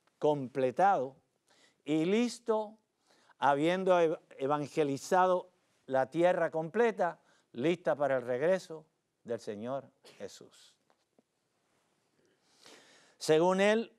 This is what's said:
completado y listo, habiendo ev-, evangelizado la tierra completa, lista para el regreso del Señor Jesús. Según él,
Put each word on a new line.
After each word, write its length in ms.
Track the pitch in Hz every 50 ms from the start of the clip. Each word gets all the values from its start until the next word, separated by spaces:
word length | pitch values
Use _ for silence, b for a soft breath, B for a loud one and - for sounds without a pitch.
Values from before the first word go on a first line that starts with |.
| _ _ _ _
completado 1000 | - 151 151 147 131 117 - 139 131 127 120 - 180 202 196 156 127 135 135 _ _ _ _ _ _ b b b b b b b
y 220 | b 143 156 160 160
listo, 720 | 180 202 226 247 233 233 - _ - 220 220 214 208 220 _ _ _ _ b b b b b b b b b
habiendo 600 | 127 139 143 143 151 165 180 185 190 175 180 175
ev-, 220 | 170 160 160 - _ _ -
evangelizado 1120 | 117 135 135 147 147 147 123 - 160 151 143 139 127 - - 190 180 185 185 180 180 - - _ _ _ _ _ _ _
la 240 | - 131 131 131 131
tierra 400 | - 160 170 180 180 208 - 151
completa, 720 | 143 160 165 165 - 214 240 226 190 190 185 170 165 _ b b b b b b
lista 420 | - 117 127 165 175 170 - 165 151
para 220 | 131 147 139 135
el 60 | 127
regreso 640 | 120 120 127 123 147 175 190 180 - - 160 156 156 _ _ _ _ _ _ _
del 160 | _ - 117 110
Señor 500 | - 113 107 101 110 123 135 139 127 123 _ _ _ - - _
Jesús. 560 | 104 92 - - 117 - _ - - _ _ _ _ _ _ _ _ _ _ _ _ _ _ _ _ _ _ _ _ _ _ _ _ _ _ _ _ _ _ b b b b b b b b b b b b b b b b b b b b b
Según 420 | - - 156 156 170 185 185 190
él, 340 | 196 208 214 226 226 - _